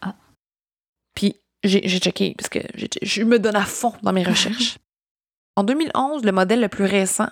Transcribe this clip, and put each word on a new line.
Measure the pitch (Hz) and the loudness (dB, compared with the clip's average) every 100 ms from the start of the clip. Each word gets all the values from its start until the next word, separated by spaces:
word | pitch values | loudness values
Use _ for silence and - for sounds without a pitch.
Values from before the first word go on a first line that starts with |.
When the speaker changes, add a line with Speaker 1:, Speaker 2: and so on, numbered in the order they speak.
Speaker 1:
Ah. | 185 - _ _ _ _ _ _ _ _ _ | -12 -12 _ _ _ _ _ _ _ _ _
Speaker 2:
Puis | - 202 - _ _ | -2 -2 -2 _ _
j'ai, | 202 196 185 | 2 2 2
j'ai | 185 | 0
checké, | 180 - 196 - | -2 -2 -4 -4
parce | - | -6
que | - - | -6 -8
j'ai, | - 208 - | -10 -8 -6
je | 214 196 | -4 0
me | 226 233 | 4 4
donne | 214 208 | 4 0
à | |
fond | 196 - 240 - | -2 -2 -4 -2
dans | 202 | -2
mes | 190 | 0
recherches. | 180 - 185 233 240 - | 2 2 0 -2 -4 -6
Speaker 1:
<laughs> | _ _ _ _ _ _ _ - | _ _ _ _ _ _ _ -2
Speaker 2:
En | |
deux | 202 | 0
mille | 285 320 | 0 0
onze, | - 269 302 | -2 -2 0
le | 214 | 2
modèle | 190 185 240 | 2 2 2
le | 202 | 0
plus | - | 0
récent, | 196 196 190 - 214 | 0 2 0 -2 -4